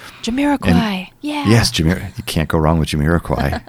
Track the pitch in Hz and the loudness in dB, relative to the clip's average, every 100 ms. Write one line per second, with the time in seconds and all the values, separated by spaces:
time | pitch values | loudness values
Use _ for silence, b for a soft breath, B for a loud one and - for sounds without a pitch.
0 | B B - 254 285 277 190 180 220 190 | B B -4 0 0 0 2 2 2 -4
1 | 185 - 294 294 277 117 - - 80 90 | -8 -12 -8 -4 2 4 2 0 0 0
2 | 95 - - 82 76 82 78 82 73 76 | -4 -10 -6 -4 -2 0 2 2 0 0
3 | 73 85 - 65 69 - | 2 2 0 -2 -2 -4